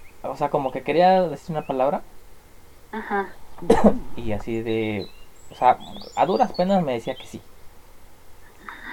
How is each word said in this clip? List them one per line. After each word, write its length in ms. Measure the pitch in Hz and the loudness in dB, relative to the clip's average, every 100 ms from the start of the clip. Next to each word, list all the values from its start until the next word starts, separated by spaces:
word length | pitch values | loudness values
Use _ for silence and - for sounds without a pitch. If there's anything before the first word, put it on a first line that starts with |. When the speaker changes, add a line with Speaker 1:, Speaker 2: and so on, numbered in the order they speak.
| - - | -18 -10
Speaker 1:
o 120 | - 143 | -10 -2
sea, 140 | 143 | 0
como 220 | 147 131 | 0 -2
que 100 | 127 | -4
quería 380 | 143 156 180 190 | 0 6 6 6
decir 280 | 170 143 - 151 | 2 -2 -6 -6
una 100 | - | -2
palabra. 340 | 131 135 202 - - - - - - - - - | 0 2 0 -6 -16 -18 -20 -20 -20 -20 -20 -12
Speaker 2:
Ajá. 360 | 220 - 202 190 - - - 175 220 214 - - 120 | -10 -4 -2 -4 -8 -12 -6 2 6 6 4 0 -4
Speaker 1:
Y 140 | 117 | -2
así 280 | 104 - 113 | -2 -2 -4
de, 460 | 113 110 107 104 - - - - - | -2 0 0 -2 -6 -12 -18 -18 -18
o 40 | - | 4
sea, 220 | 127 - - 95 - - | 4 4 -2 -14 -8 0
a 100 | 147 | 2
duras 260 | 214 226 | 4 2
penas 300 | - 185 196 | 2 2 2
me 100 | 147 | 2
decía 220 | 120 139 123 | -2 -4 -8
que 100 | - | -10
sí. 160 | - - - - - - - - - - - - - - - - | -14 -16 -16 -16 -18 -20 -20 -20 -18 -18 -18 -18 -18 -16 -14 -12